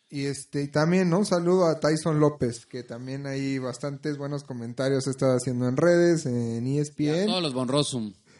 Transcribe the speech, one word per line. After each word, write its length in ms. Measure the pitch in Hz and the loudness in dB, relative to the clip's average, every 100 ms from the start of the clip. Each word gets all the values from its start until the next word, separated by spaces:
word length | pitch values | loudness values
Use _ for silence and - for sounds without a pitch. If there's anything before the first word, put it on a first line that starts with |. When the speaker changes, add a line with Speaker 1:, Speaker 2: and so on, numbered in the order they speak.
| - | -12
Speaker 1:
Y 160 | 143 139 | -6 -4
este, 380 | 135 - 143 | -6 -6 -6
y 80 | 143 | -2
también, 400 | 151 160 185 180 | 0 4 4 4
¿no? 80 | 175 | 2
Un 60 | 208 | 2
saludo 400 | 175 170 185 170 | 2 4 4 4
a 120 | 156 | 2
Tyson 400 | - 156 165 151 | 0 0 0 4
López, 460 | 147 147 123 120 - | 2 2 -4 -4 -12
que 160 | 127 | -14
también 460 | 120 120 127 135 139 | -12 -12 -10 -8 -6
hay 320 | 135 139 135 | -4 -4 -4
bastantes 580 | 127 120 143 139 156 143 | -6 -6 -8 -6 -6 -6
buenos 260 | 143 143 | -6 -8
comentarios 600 | 143 123 117 120 135 135 135 | -8 -10 -8 -4 0 0 0
he 60 | |
estado 240 | 131 135 127 | 0 2 2
haciendo 320 | 131 123 123 | 0 0 0
en 100 | 135 | 2
redes, 480 | 170 175 175 160 143 | 4 6 6 4 0
en 400 | 120 117 117 127 | -2 -2 -4 -2
E 140 | 143 | -2
S 120 | 147 | -2
P 160 | - 147 | -2 -2
N. 100 | 165 | 0
Speaker 2:
Y 20 | |
a 40 | 214 | 0
todos 160 | 185 | -2
los 100 | 160 | -2
Bonrosum. 600 | 127 123 143 143 127 107 - _ | -2 0 0 0 -2 -6 -10 _